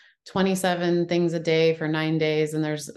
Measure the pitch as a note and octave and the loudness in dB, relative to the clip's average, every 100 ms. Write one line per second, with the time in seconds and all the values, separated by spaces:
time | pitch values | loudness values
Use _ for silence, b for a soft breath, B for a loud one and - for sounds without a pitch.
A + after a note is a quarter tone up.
0 | b b - G3 F#3+ F#3 F#3 F3 F3 F3 | b b -6 0 0 2 0 0 0 0
1 | E3+ F3 E3+ E3 D#3+ D#3+ E3 D#3+ D#3 D#3 | 0 0 0 0 0 2 2 2 -2 -2
2 | D#3 D#3+ D#3 D#3 D#3 D#3 D3+ D3+ D3 | 0 0 0 0 0 -2 -2 -4 -8